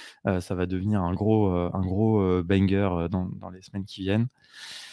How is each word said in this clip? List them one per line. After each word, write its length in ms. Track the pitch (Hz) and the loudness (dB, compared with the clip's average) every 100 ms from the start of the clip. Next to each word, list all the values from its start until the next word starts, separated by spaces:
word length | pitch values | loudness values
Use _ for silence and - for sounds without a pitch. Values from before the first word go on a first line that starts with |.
| - - - | -20 -8 -2
euh, 160 | 92 | -2
ça 140 | - 90 | -2 -4
va 100 | 90 | -2
devenir 380 | 92 98 104 | -2 0 0
un 100 | 87 | 0
gros, 380 | 95 104 110 101 | 0 2 4 4
euh, 180 | 87 87 | 2 0
un 100 | 95 | -2
gros, 380 | 92 95 110 110 | -2 2 2 4
euh, 220 | 95 90 | 4 2
banger, 480 | 87 98 95 98 101 | 2 4 4 2 2
euh, 160 | 87 85 | 0 -2
dans, 180 | 92 92 | -2 -4
dans 260 | 98 92 | -8 -12
les 100 | 92 | -16
semaines 240 | - 101 95 | -14 -12 -12
qui 160 | - | -8
viennent. 260 | 95 107 123 _ _ - - - - | -2 0 0 _ _ -20 -18 -16 -18